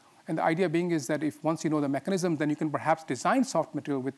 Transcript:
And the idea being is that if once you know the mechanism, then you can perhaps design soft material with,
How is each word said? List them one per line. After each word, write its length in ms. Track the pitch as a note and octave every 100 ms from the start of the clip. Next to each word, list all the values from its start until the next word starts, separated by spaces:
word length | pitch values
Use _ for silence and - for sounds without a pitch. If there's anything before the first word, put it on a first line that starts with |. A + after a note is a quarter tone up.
| _ - -
And 120 | D#3+
the 40 |
idea 260 | E3+ E3 F#3
being 200 | E3+ F3+
is 160 | E3 C3+
that 140 | D3+
if 200 | D3+ -
once 200 | D3+ D#3+
you 60 | D#3+
know 100 | D3+
the 60 | C#3+
mechanism, 480 | C#3 - F#3+ F3 D3+
then 120 | D3+
you 80 | D3
can 140 | D#3
perhaps 340 | C#3+ C3+ D#3+
design 400 | - B2+ F3 B3
soft 300 | A#3+ E3 D3+
material 260 | C#3+ D3 C#3
with, 140 | C3